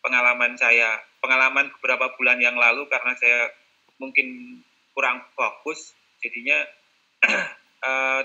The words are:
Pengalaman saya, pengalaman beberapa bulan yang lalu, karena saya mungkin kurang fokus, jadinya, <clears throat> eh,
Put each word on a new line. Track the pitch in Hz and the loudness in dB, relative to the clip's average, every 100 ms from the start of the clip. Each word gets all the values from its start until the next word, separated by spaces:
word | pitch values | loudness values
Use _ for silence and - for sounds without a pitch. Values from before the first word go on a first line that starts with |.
Pengalaman | 123 123 123 123 120 | 0 2 2 2 0
saya, | 123 123 117 113 110 - _ | 0 2 4 2 -2 -8 _
pengalaman | 131 131 131 135 139 - | 0 2 2 2 -2 -4
beberapa | - 123 127 | -2 0 -2
bulan | - 123 123 | 0 0 2
yang | 120 | 2
lalu, | 123 120 120 143 | 4 2 2 -2
karena | 131 123 127 | -2 -2 0
saya | 120 120 117 - _ _ _ _ | 2 2 0 -6 _ _ _ _
mungkin | 135 131 131 127 123 123 _ _ _ | -2 0 0 -6 -16 -18 _ _ _
kurang | - 131 127 - | -2 -2 -2 -8
fokus, | - 113 - 151 156 - _ _ _ | -4 -4 -4 -10 -10 -12 _ _ _
jadinya, | 120 123 123 147 147 - _ _ _ _ | -12 -8 -2 -2 -2 -12 _ _ _ _
<clears throat> | - - - - _ _ | 0 0 -2 -10 _ _
eh, | 127 131 131 135 | -4 0 0 -2